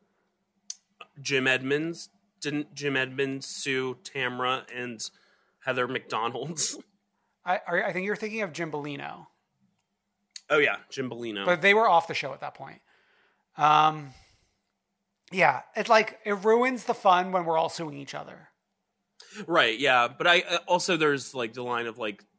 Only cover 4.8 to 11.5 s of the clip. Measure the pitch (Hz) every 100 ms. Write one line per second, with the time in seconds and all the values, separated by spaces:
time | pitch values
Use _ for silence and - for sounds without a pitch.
4.8 | 123 110 - - _ _ _ _ - 127
5.8 | 123 127 - 113 117 120 143 160 - 330
6.8 | - _ _ _ _ _ 175 190 - 175
7.8 | 214 175 190 208 214 220 196 143 165 151
8.8 | 147 139 143 - 160 _ _ _ _ _
9.8 | _ _ _ _ _ - - 151 135 101
10.8 | - - 131 117 117 104 180